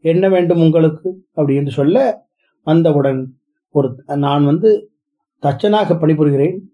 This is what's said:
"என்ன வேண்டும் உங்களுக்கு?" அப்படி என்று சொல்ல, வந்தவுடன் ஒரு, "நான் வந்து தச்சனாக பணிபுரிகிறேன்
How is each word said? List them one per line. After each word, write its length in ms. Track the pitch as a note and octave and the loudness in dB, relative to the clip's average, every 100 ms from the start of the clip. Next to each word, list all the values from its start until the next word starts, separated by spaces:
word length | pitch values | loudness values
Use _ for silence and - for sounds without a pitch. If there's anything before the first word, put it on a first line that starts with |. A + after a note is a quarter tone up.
"என்ன 200 | E3 E3 F#3+ | 0 0 2
வேண்டும் 320 | F#3 F3 E3+ | 0 0 2
உங்களுக்கு?" 480 | E3 D#3+ D#3+ D#3 F#3 F#3 _ | 2 4 0 -2 -10 -12 _
அப்படி 260 | - C#3+ | -4 -2
என்று 180 | C#3 C#3+ | -2 -4
சொல்ல, 240 | B2 C#3+ G#3+ C4 - _ _ _ _ - | -2 -2 0 -2 -4 _ _ _ _ -2
வந்தவுடன் 540 | D#3+ E3 C#3+ C#3 C3 C3 - _ _ _ | 2 2 2 0 -2 -8 -14 _ _ _
ஒரு, 140 | D3 C3+ A#2 - C#3+ | -4 -4 -6 -10 -4
"நான் 280 | C#3+ C#3+ | -2 0
வந்து 260 | C#3+ D#3+ A3 G#3 - _ _ _ _ _ | 0 2 2 0 -4 _ _ _ _ _
தச்சனாக 520 | C#3+ B2 G#3 G#3 F#3+ | -4 -2 0 0 0
பணிபுரிகிறேன் 640 | E3 D#3 D3+ D3 C#3 D3 F#3 - | 0 0 2 0 2 -2 -4 -14